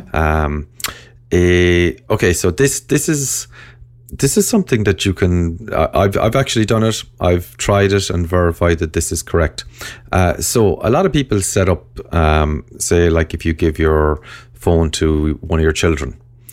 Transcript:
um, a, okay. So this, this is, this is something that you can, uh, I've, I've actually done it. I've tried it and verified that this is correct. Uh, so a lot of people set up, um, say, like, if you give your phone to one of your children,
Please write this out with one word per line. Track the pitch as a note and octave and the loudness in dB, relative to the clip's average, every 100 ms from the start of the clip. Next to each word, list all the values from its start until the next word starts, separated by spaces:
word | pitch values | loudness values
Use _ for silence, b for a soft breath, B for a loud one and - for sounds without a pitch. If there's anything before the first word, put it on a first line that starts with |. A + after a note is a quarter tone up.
| - | -2
um, | D#2 D#2 D#2 D2+ D2+ D2+ B B B B B - | -2 0 0 -2 -4 -10 B B B B B -2
a, | F2 F2+ F2+ F2+ F2 F2 - - | 2 4 4 4 2 0 -2 -4
okay. | G#2 F#2+ | 0 0
So | F2 F#2 | 2 0
this, | F2 C3+ - | 0 0 0
this | - D3 - | -2 -2 0
is, | D3 C3 - - B B B - - - | -2 -4 -6 -10 B B B -20 -20 -16
this | - C#3 G#3+ | -2 0 2
is | - | 2
something | A3 F3+ A#2 | 0 0 0
that | G#2 F#2+ G2+ | 0 0 -2
you | |
can, | F2+ F2+ F2+ F2 E2 - | 0 0 2 0 -4 -6
uh, | - D#2+ | -2 -2
I've, | D#2+ G2 G2+ | 2 0 2
I've | A2+ C3+ | 0 0
actually | C3+ A2+ G#2+ | 0 0 0
done | A2+ | 2
it. | A2 A2 - - | 0 -2 -10 -2
I've | F2+ F2+ - - | 0 0 -2 -8
tried | - G2+ G2+ | 0 2 4
it | G2+ - | 2 0
and | F2 E2 | -4 0
verified | F2+ F2 E2 F2 E2 | 0 0 0 0 0
that | D#2+ | -2
this | E2+ - | -4 -4
is | E2 | -6
correct. | - E2+ D#2+ - - B B B B | -2 -2 -2 -4 -18 B B B B
Uh, | F#2 F2 - | 0 0 0
so | - B2 G2+ D2+ | -2 2 2 0
a | A2 | 0
lot | C#3+ F#3+ | 2 2
of | |
people | D3 C3+ G#2 | 0 0 -2
set | - G2+ F#2 | -2 0 0
up, | E2+ - - - | 0 -4 -18 -6
um, | E2+ D#2 D#2 D2+ D2 - - | 0 2 2 0 -2 -8 -8
say, | - F2 E2+ | 0 2 4
like, | E2 D#2+ | 2 0
if | E2+ E2 | -4 -4
you | |
give | D#2+ E2+ D#2 | 0 0 2
your | D#2+ D#2 D2+ D2 B B B | 2 2 2 -2 B B B
phone | - F#2 E2+ D#2+ | -4 0 2 0
to | - D#2+ D2+ D2+ C#2+ | 0 0 2 0 -4
one | D#2+ E2 | -2 0
of | |
your | D#2+ | 2
children, | D2+ F2 D2 C2 - - - B | 2 0 0 -6 -12 -20 -20 B